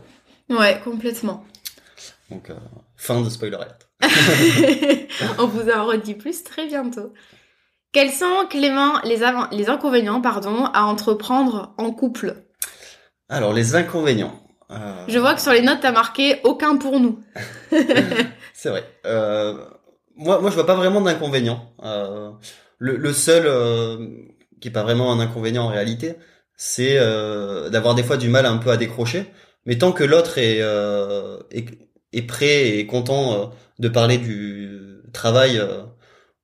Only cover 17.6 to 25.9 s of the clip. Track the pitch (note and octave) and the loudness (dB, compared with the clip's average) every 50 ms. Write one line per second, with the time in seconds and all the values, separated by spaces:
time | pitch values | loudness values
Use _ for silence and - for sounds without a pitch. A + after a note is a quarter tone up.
17.6 | - - D#4+ D#4+ B3 - B3 B3 - F#3 B3 A3+ A#3+ - - - - - - - | -4 0 2 2 4 4 2 2 2 2 0 -2 -2 -2 -6 -16 -20 -20 -16 -10
18.6 | - C#3+ G2 F#2 - - - _ - G2+ A2+ A2 G#2+ G#2 G#2+ G#2+ G#2 G#2+ G#2 - | -6 -6 -6 -6 -6 -10 -16 _ -6 -2 -2 0 0 0 0 -2 -2 -4 -6 -8
19.6 | - - - _ _ _ _ _ _ _ _ - D3+ E3+ G3 F3 F#3+ G3+ D#3+ E3 | -14 -18 -20 _ _ _ _ _ _ _ _ -4 0 2 2 2 2 2 0 2
20.6 | D#3 F3 F#3 F#3 F3+ F#3 G3 G#3 G3 F3+ D#3 D#3+ D#3 C#3+ C#3 C3 A#2 A#2 A#2+ A#2 | 2 2 2 4 2 2 2 2 2 2 0 0 -2 -2 0 0 0 -2 -2 -6
21.6 | - - _ - - A2 G#2 G#2 G2+ G2 G#2 G#2+ G#2 G#2 G#2 - - - - - | -10 -16 _ -14 -10 -8 -6 -6 -6 -6 -8 -10 -12 -14 -16 -20 -20 -20 -20 -20
22.6 | _ _ _ - B2 C3 B2+ C#3 D#3 D3 C#3+ - - E3 E3 E3+ D#3+ D3 C3 B2 | _ _ _ -6 -4 -4 -2 -2 -2 -2 -2 0 2 4 4 6 4 4 2 2
23.6 | A#2 A#2 A#2 A#2 A2+ A2+ A2+ A2+ A2+ - A#2 A#2 - - - _ _ _ _ _ | 2 0 0 0 -2 -4 -6 -10 -12 -14 -14 -18 -20 -20 -20 _ _ _ _ _
24.6 | - A#2+ A#2+ G#2+ G#2 A#2 A#2 A#2+ B2+ B2 A#2+ A#2 A2+ A#2 A#2+ A#2 A2 A2+ A#2+ A#2+ | -12 -6 -6 -2 0 0 0 2 2 2 2 0 -2 -2 -4 -4 -4 -2 -2 -2
25.6 | A#2 A2+ G#2 G#2 G#2 A2+ | -2 -2 -2 -2 -2 -2